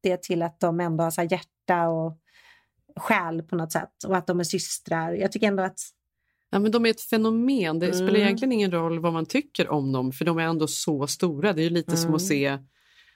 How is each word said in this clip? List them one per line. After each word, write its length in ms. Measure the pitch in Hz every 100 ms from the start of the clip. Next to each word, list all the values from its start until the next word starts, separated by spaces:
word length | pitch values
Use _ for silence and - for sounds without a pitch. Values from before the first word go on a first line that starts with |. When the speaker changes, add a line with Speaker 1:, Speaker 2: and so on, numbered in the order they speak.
Speaker 1:
det 200 | 185 180
till 200 | - 170
att 180 | 170 -
de 200 | 175 170
ändå 240 | 175 160
har 60 | 165
så 100 | 170
här 120 | 170
hjärta 560 | 180 - _ - 175 165
och 300 | 160 160 156 _ _ - _ _ _ _ -
själ 460 | - 208 170 165
på 140 | 160 170
något 160 | 165
sätt. 320 | - - - 196
Och 100 | 185
att 100 | 175
de 140 | 180
är 40 |
systrar. 680 | 165 185 - - - 165 165
Jag 200 | 170 196
tycker 140 | 214 214
ändå 140 | 196
att 180 | 185 - - _ _ _ _ _ _
Speaker 2:
Ja, 80 | 202
men 120 | 220
de 140 | 233 226
är 40 |
ett 100 | 220
fenomen. 760 | - 226 220 226 254 269 165 165
Det 140 | 180
spelar 160 | 180 190
Speaker 1:
Mm. 140 | 208
Speaker 2:
egentligen 300 | 202 220 262
ingen 180 | 226 196
roll 280 | 170 165 165
vad 140 | 170
man 140 | 165 160
tycker 420 | 269 - - 165
om 240 | 147 135
dem, 200 | 131 127
för 120 | 131
de 140 | 165 165
är 40 |
ändå 240 | 165 165 151
så 400 | - - 143 143
stora. 460 | - 180 143 190
Det 80 | 160
är 20 |
ju 60 | 165
lite 260 | 170 160 165
som 80 | 165
Speaker 1:
Mm. 60 |
Speaker 2:
att 80 | 165
se, 360 | 190 147 139 139 - _ _ _ _